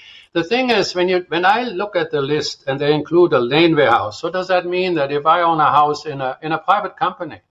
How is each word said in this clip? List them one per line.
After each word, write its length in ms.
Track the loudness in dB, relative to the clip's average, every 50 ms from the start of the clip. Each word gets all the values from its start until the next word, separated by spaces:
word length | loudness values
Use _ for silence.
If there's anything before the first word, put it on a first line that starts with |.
| -20 -20 -20 -20 -20 _ _
The 100 | -4 -2
thing 260 | 0 -2 -2 0 2
is, 240 | 2 0 0 -2 -2
when 140 | -2 0 0
you, 160 | 0 -2 -2 _
when 160 | -6 0 2
I 180 | 2 2 2 0
look 320 | -4 -6 -6 -8 -4 -2
at 160 | -4 -4 -2
the 100 | -4 -4
list 420 | -2 0 -2 -2 -2 -6 -10 _ _ -6
and 120 | -6 -2
they 140 | 0 0 0
include 400 | 0 0 0 4 4 4 4 4
a 60 | 2
laneway 480 | 0 2 2 4 4 4 4 4 4 4
house, 320 | 4 2 0 -2 -8 -8
so 80 | -8 -6
does 180 | -4 -6 -2 0
that 160 | -2 -2 0
mean 300 | -2 -4 -2 -2 -2 0
that 160 | -2 -2 -2
if 140 | -2 -2 0
I 160 | 2 2 2
own 180 | 2 0 2 2
a 100 | 2 4
house 340 | 4 4 2 2 0 -4 -6
in 160 | -10 -8 -6
a, 160 | -6 -6 -8 _
in 100 | -6 -6
a 60 | -6 -6
private 380 | 0 0 0 0 0 -6 -6 -4
company, 440 | -4 -4 -4 -6 -12 -12 -12 -18 _ _